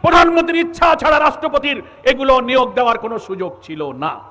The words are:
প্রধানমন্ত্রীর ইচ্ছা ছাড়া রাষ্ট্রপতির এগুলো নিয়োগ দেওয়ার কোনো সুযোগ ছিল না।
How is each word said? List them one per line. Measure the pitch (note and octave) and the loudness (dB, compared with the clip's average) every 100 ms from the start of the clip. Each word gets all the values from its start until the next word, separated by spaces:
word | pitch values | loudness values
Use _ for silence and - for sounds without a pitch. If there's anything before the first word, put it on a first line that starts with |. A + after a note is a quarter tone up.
প্রধানমন্ত্রীর | E4 E4+ E4+ E4+ E4+ E4 E4+ | 4 4 4 2 0 -2 -4
ইচ্ছা | - E4+ D#4+ | 0 2 2
ছাড়া | D#4 D4+ | 2 2
রাষ্ট্রপতির | D4+ - D#4 C#4+ C#4+ B3 - - | 2 0 -4 -2 -2 -6 -10 -4
এগুলো | B3+ C4+ C4+ C4 | -2 0 2 2
নিয়োগ | A#3+ B3+ B3 | 4 0 0
দেওয়ার | F#3+ A#3+ A3+ | 0 0 0
কোনো | A3+ A3+ | -4 -8
সুযোগ | - F#3+ F3+ F3+ | -10 -8 -8 -10
ছিল | - D#3 D3 | -14 -10 -8
না। | C3 D3+ A#2 - | -6 -8 -8 -14